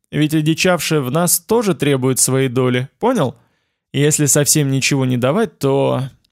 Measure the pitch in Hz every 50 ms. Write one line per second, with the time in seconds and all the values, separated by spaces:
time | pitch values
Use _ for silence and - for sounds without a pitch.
0 | _ _ - 147 151 151 151 160 151 156 160 - - 185 180 165 - - 160 151
1 | 135 123 127 160 175 170 - - - - 214 233 240 202 170 - 147 143 143 131
2 | 127 131 131 - - - 131 135 135 131 117 131 127 127 123 123 131 - _ _
3 | - 233 269 226 147 123 - - _ _ _ _ _ _ _ _ _ _ - 135
4 | 143 151 151 - 147 135 - 151 147 - - 156 147 135 135 135 123 - 151 139
5 | 131 127 127 123 120 127 151 214 233 - - - - 135 135 139 135 131 131 127
6 | 131 131 - _ _ _